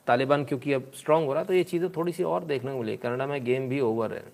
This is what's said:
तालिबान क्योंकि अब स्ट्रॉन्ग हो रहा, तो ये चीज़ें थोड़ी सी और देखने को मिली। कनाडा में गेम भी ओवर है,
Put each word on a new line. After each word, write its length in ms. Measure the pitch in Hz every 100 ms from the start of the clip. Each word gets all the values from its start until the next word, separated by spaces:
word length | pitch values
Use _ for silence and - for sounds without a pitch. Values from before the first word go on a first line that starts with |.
| -
तालिबान 380 | 123 135 143 139
क्योंकि 280 | 135 139
अब 180 | 135 131 -
स्ट्रॉन्ग 300 | - 156 151
हो 60 |
रहा, 100 | 143
तो 100 | -
ये 100 | 185
चीज़ें 280 | 175 175 180
थोड़ी 200 | 160 170
सी 120 | 170
और 200 | 170 170
देखने 280 | 170 139 127
को 80 | 135
मिली। 180 | 110 110
कनाडा 300 | 120 123 135
में 180 | 143 123
गेम 240 | 127 131
भी 100 | 135
ओवर 340 | 123 113 110
है, 100 | 82 -